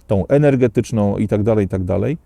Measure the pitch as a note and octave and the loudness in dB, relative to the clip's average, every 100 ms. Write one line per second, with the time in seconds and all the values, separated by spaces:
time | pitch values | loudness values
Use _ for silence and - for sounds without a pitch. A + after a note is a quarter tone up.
0 | - G2+ F2 C#3 D3 C3+ B2 B2+ A#2 A2+ | -4 -2 0 2 2 2 0 0 -2 0
1 | G2+ G2 G#2+ G#2+ G#2 A2 G2 F#2+ F#2 F#2 | 0 0 -2 0 0 0 0 -2 -2 -2
2 | A2 D#3+ | -2 -6